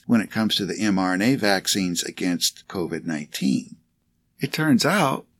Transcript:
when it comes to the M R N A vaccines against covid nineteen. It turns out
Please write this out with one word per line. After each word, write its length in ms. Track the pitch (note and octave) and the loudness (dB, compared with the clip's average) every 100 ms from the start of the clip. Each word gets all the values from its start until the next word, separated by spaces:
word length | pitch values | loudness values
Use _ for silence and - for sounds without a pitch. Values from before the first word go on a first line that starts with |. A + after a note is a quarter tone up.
| - | 2
when 160 | A#2 | 0
it 100 | - | 2
comes 240 | A2 G#2+ - | 0 0 0
to 100 | F2+ | -2
the 140 | F2 | -2
M 180 | G#2+ F#2+ | 0 2
R 160 | F#2 | 2
N 80 | F#2 | 2
A 140 | A2+ C3+ | 2 2
vaccines 680 | G#2 F#2+ - G#2 F2+ E2+ | 2 2 0 0 0 -2
against 640 | - - F#2 E2+ - - - | -6 -4 -2 0 -2 -4 -8
covid 340 | G2 D#2+ D#2+ - | -6 -4 -6 -6
nineteen. 720 | D2+ D2+ - C2+ - - - _ _ _ _ _ _ | -6 -8 -4 0 0 -4 -16 _ _ _ _ _ _
It 140 | C#3+ | -6
turns 320 | - D#3 A2+ C#3 | -2 2 4 4
out 400 | G3+ C#3 - - | 2 2 -2 -8